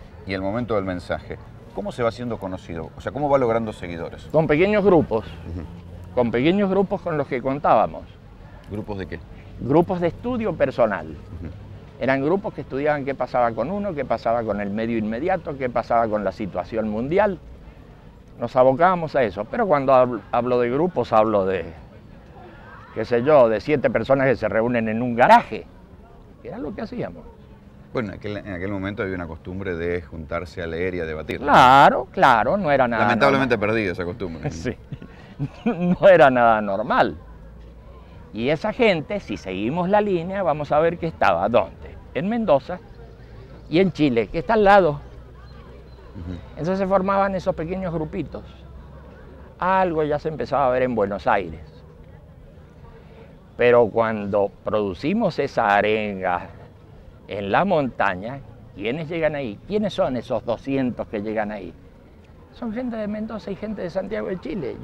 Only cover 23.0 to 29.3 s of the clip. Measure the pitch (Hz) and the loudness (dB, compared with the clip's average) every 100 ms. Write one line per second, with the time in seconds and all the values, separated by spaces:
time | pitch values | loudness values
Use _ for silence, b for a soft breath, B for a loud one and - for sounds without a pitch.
23 | 110 120 127 151 117 107 117 147 131 113 | 0 2 6 8 8 4 0 0 2 0
24 | 113 139 135 117 107 110 117 123 113 110 | 2 4 4 2 0 0 2 0 0 -2
25 | 123 117 143 226 - 107 - - - - | -2 4 8 8 6 -6 -12 -20 -20 -20
26 | - - - - 113 190 285 202 220 240 | -20 -20 -20 -20 -16 -12 -10 -10 -10 -8
27 | 110 82 - - - - - - - 139 | -10 -10 -18 -20 -20 -20 -20 -20 -10 -6
28 | 104 - 104 101 104 90 95 101 95 104 | -6 -8 -8 -8 -8 -6 -6 -4 -6 -4
29 | 98 92 85 | -4 -4 -8